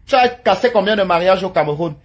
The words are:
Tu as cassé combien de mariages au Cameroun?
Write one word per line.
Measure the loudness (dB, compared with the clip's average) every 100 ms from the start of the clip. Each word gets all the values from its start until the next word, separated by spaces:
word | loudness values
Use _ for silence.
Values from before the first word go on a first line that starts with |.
| -2
Tu | 0
as | 0
cassé | 0 -2 0 0
combien | 0 0 0
de |
mariages | 0 2 2 0
au | 0
Cameroun? | -2 -2 -4 -6 -8